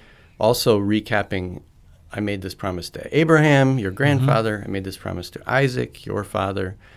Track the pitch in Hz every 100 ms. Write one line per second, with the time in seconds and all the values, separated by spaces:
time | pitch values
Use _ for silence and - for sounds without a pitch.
0 | - - - - 107 120 127 104 101 107
1 | 104 107 98 95 92 90 - _ - -
2 | - - 104 101 92 - 101 90 85 -
3 | - 139 160 160 151 139 131 131 98 95
4 | 139 139 131 113 113 107 101 98 95 -
5 | 98 90 87 - - 131 139 127 120 -
6 | - 101 101 101 98 98 92 95 -